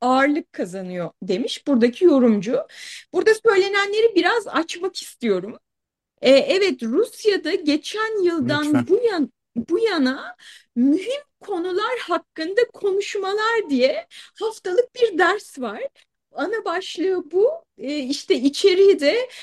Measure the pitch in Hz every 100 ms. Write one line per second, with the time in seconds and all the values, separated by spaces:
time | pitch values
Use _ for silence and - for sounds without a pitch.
0 | 247 262 285 302 - - 196 190 185 180
1 | 165 - 190 190 415 - - 254 240 -
2 | 359 269 240 208 190 285 659 - - -
3 | - 359 440 440 453 381 392 403 403 427
4 | 453 370 349 466 - 294 330 349 381 -
5 | - - 233 185 196 - _ _ _ _
6 | _ - 247 269 - 370 392 254 226 285
7 | 480 - 427 381 311 381 294 302 - 415
8 | 440 440 349 330 240 - 294 285 247 415
9 | 466 349 254 _ _ 240 226 359 453 339
10 | 254 277 320 - - - _ 240 269 330
11 | 403 571 - _ - 359 359 359 453 480
12 | - 330 _ - 320 415 466 - 403 381
13 | 403 415 370 415 440 466 330 262 262 605
14 | - - - - 440 415 370 359 494 508
15 | 453 339 349 403 - 277 233 214 539 _
16 | _ _ _ - 311 453 392 339 370 349
17 | 370 359 302 359 480 640 _ - 262 302
18 | 254 285 - 294 269 285 392 370 392 381
19 | 285 453 508 -